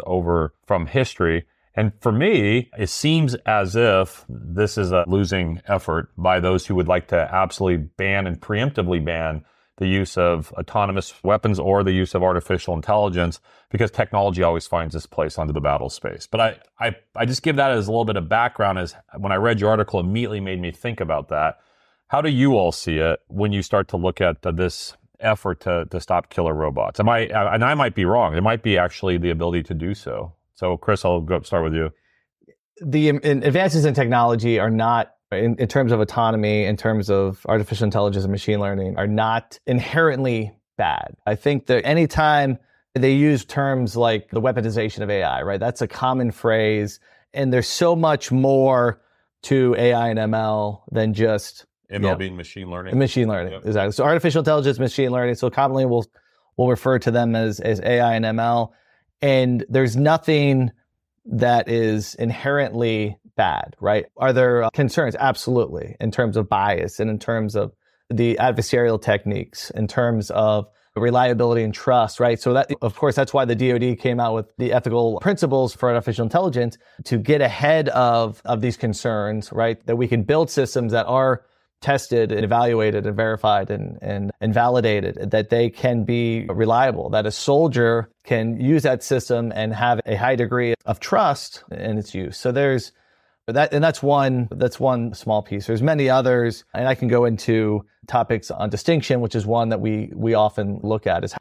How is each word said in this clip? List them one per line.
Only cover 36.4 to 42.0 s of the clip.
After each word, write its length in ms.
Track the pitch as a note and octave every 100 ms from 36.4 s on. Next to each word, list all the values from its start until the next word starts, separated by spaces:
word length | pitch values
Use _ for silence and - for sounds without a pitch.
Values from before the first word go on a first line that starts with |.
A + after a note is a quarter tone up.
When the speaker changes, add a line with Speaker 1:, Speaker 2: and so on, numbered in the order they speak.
| G#2+ G#2+ G2
Speaker 2:
in 120 | G#2
terms 320 | A2+ A2 G2+
of 340 | G2 G2 F#2 -
artificial 380 | G#2+ G2+ G2+ G#2
intelligence 380 | G#2 G#2 G2
and 80 | F#2+
machine 280 | G2 - G#2
learning, 360 | G2+ G2 F#2+ F#2
are 120 | G2+
not 520 | G#2+ A2 A2+ - - -
inherently 920 | B2 - D3+ D#3+ C3 C3+ A#2 G#2+ - _ -
bad. 380 | F2 D2 - - -
I 80 |
think 320 | G#2 C#3+ C#3+ -
that 180 | B2
anytime 760 | G#2+ D#3+